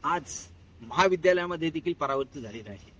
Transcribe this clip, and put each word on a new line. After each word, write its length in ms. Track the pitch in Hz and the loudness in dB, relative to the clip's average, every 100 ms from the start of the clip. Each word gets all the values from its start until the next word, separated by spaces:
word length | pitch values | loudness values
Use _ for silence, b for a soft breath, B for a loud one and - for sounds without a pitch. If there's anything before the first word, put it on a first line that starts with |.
आज 180 | - 175 - - - - - - | 0 -2 -2 -12 -12 -20 -20 -20
महाविद्यालयामध्ये 880 | 113 131 190 180 175 180 175 170 165 | -8 4 4 6 4 4 0 -2 -2
देखील 240 | 160 165 | -2 -4
परावर्तित 480 | 170 139 139 131 143 | -2 -2 0 -2 -6
झालेली 280 | 113 113 104 | -10 -12 -12
आहे. 220 | 98 - | -14 -16